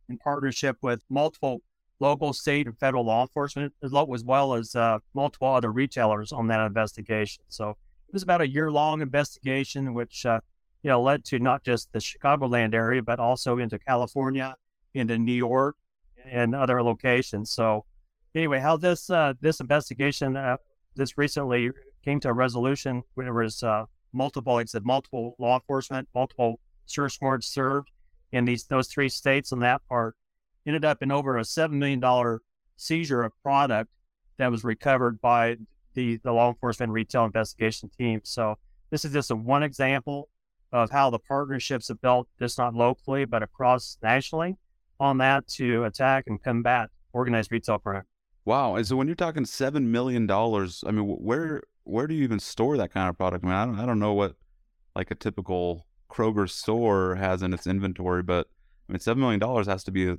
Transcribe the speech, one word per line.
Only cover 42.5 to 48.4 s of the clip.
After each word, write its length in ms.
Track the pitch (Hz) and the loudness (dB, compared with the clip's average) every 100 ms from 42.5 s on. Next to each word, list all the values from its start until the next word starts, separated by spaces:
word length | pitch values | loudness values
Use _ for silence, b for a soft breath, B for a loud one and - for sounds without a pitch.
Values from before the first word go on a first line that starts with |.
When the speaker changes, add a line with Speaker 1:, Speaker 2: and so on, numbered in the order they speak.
| - | -2
Speaker 1:
not 160 | 120 | -2
locally, 520 | 117 120 131 - 135 135 | 2 2 2 -2 -4 -2
but 180 | 117 | -2
across 540 | 107 - 127 127 - - | -4 0 2 2 0 -4
nationally 540 | 110 127 - 160 170 190 _ _ _ - | 2 2 0 -4 -4 -6 _ _ _ -2
on 180 | 139 131 | 2 4
that 300 | 131 139 - | 4 4 0
to 360 | - 127 117 | -4 0 0
attack 420 | 117 - 131 135 131 | -2 0 2 2 -2
and 140 | 104 | -6
combat 480 | - 117 120 123 - _ _ | -2 0 2 0 0 _ _
organized 400 | 123 123 117 107 | -4 0 0 0
retail 280 | 113 - 104 | -4 -2 -2
crime. 240 | 110 98 - _ _ _ | -2 -6 -8 _ _ _